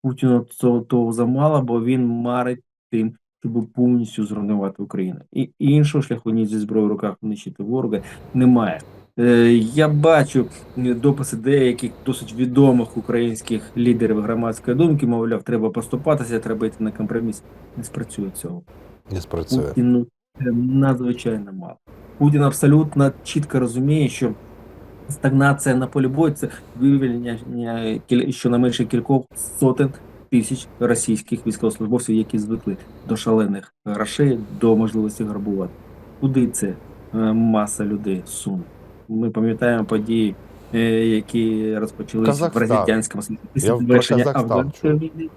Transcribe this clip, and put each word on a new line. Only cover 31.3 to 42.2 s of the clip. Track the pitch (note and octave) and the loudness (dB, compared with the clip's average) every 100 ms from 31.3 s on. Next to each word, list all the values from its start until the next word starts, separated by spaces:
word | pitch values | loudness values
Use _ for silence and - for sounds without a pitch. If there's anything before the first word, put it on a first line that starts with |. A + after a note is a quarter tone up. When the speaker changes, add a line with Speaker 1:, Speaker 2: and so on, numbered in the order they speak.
| A2+ A2+ | -6 -4
Speaker 1:
військовослужбовців, | G#2+ A2+ A2 A2 B2 A#2+ A2 | -2 -4 -2 -2 -2 0 -2
які | A2 A2 | 0 -4
звикли | G#2 A2+ - F#2+ - - - | -4 -6 -6 -8 -12 -20 -8
до | A2 | -6
шалених | - A2 G#2 G2 - _ | 0 2 2 -4 -8 _
грошей, | - G#2 G#2 - C#3+ A#2+ G#2 G2+ | -10 -6 -6 0 0 0 -6 -2
до | A#2 A2 | 2 4
можливості | A2+ A2 G#2+ G#2+ | 2 -2 -4 -4
грабувати. | G#2+ G2+ G#2 G2 F2+ - - - - - | -8 -6 -4 -4 -6 -10 -20 -20 -20 -4
Куди | C3+ C3+ A#2+ | -2 0 0
це, | - G2+ - - - - | -2 -6 -6 -16 -20 -10
е, | A2 A2 | -2 0
маса | A2 A2+ G#2+ G#2 - | 2 2 2 -2 -4
людей | G#2 G#2 G2+ F#2+ F2+ | -4 -4 -4 -6 -6
суне? | - - F#2+ E2+ - - - - | -10 -8 -8 -10 -20 -20 -20 -8
Ми | A2 A#2 | -4 -4
пам'ятаємо | A2 A2+ A2 B2 A#2 | -2 -2 0 0 0
події, | G#2 A2 G#2+ A2+ G#2+ F#2+ - - - | 0 -2 0 0 0 -4 -16 -20 -6
е, | A2+ A#2 A2+ A2+ | -2 0 2 2
які | A2 G#2+ A#2 A2+ A2 A2 G#2+ | 0 -2 -2 0 -2 -2 -4
розпочалися | A2 - - A2 | -6 -8 -8 -2